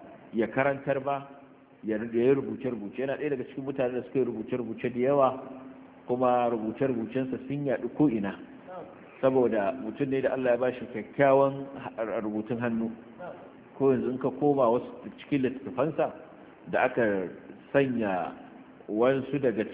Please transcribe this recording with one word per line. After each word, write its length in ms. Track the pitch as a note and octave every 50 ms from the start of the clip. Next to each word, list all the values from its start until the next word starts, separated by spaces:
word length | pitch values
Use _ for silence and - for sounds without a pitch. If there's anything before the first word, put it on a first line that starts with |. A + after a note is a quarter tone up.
| - - - - - - -
ya 120 | A2 A2+ A2
karantar 500 | - C3+ C3+ C#3+ C#3 C3 - D3 C3+ C#3
ba, 280 | B2+ C#3 C#3+ C3+ C3+ - - - - - - - - _ - - -
ya, 120 | G#2+ G#2+
ya 260 | G#2+ A2+ A#2 A2+ A#2 A#2+
yi 120 | C3 C#3
rubuce-rubuce. 640 | C3+ A#2 A2 A2 - - B2+ A#2+ G#2+ G2+ G2+ - B2
Yana 160 | C3 C#3 C3
ɗaya 140 | - C#3+ D3+
daga 140 | C#3 B2+ C3+
cikin 200 | - - C#3+ C3+
mutanen 300 | C3+ C3+ C3 B2+ B2 B2+
da 80 | B2 A#2
suka 160 | - - C3+
yi 60 | B2
rubuce-rubuce 680 | A#2 A2 A2 A2 - B2+ B2 A#2 A2 A2 A2 - B2 A#2+
da 60 | B2
yawa, 280 | B2 C3+ C#3+ C#3+ C3+ B2+ - - - - - - - - - - - - - - -
kuma 420 | - B2 B2+ B2+ B2 B2 B2 B2 A#2+
rubuce-rubucensa 880 | A#2+ A2 A2 A2 A2 - C#3 C3 B2+ A2+ A2 A2 - C3 C3 C3 B2+ A2 -
sun 180 | - C#3+ C#3+ C#3+
yaɗu 220 | C3+ A#2 - - A2+ -
ko'ina. 400 | - D3+ C#3+ A2+ A2 G2 G2 F#2+ - - - - - - - - - - - - - - - - -
Saboda 520 | - C3+ C3 C3 B2 A2+ A2 G#2+ G2 G2 -
mutum 360 | D#2+ G2+ A2 G#2+ - C#3+ C3+
ne 100 | C3 C3+
da 120 | C#3 C#3+ -
Allah 180 | C3 B2+ B2
ya 60 | A#2+
bashi 300 | A#2+ B2+ B2+ A#2+ - A#2 - -
kyakkyawan 760 | A2 G#2 - - - C#3 C#3 C3+ C3+ C#3 C#3 C#3 C#3 C#3 C#3 -
ha-, 460 | - - - - A2 A2+ A2 F#2 A2+ G#2+
rubutun 360 | A2 G#2+ G#2+ G#2+ - B2 A#2
hannu. 300 | B2 A#2+ A2+ A2+ A2+ G#2+ - - - - - - F3+ E3+ - - - - - - - - -
Ko 140 | - C3+ C3+ C3
yanzu 180 | A#2 A2+ A#2
in 80 | B2+ B2+
ka 120 | C3 C3
koma 400 | B2+ - D3 D3 C#3+ C3+ B2+ A2+
wasu 160 | A#2 B2 A#2 - - - - G#2+ - -
cikin 240 | - - D3 C#3 B2+
littattafansa 720 | A#2+ C3 - - G2+ F#2+ - C#3 D#3+ - - D#3 A2 - - - - - - - - - - - -
da 120 | F2 E2+ G#2
aka 440 | B2+ - C3 A#2 G#2+ G2+ F#2+ F#2 E2 - - - - - - - - -
sanya 600 | C#3 C#3 C3 B2 A2+ A2 G2 F#2 F2+ D#2+ C2+ - - - - - - - - - - - -
wasu 500 | G2+ A2 A#2+ C3 C3+ C3+ C3 C3+ C#3 C#3+
daga 260 | C3+ B2 G#2 G#2+ G#2 -